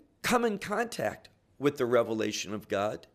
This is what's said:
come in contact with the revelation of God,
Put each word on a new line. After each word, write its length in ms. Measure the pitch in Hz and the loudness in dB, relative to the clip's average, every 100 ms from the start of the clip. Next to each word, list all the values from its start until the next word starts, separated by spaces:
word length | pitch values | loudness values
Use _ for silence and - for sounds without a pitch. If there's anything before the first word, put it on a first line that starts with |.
| _ _ | _ _
come 240 | - 240 233 | 0 2 2
in 140 | 202 | -2
contact 680 | - 202 233 - 107 - - _ _ - | -4 -4 -4 -2 -4 -4 -14 _ _ -2
with 200 | 139 139 | 0 2
the 80 | 123 | 4
revelation 680 | 120 113 110 107 104 82 | 4 4 0 -2 -4 -6
of 140 | 104 - | -8 -2
God, 400 | 98 104 - - | 0 0 -4 -12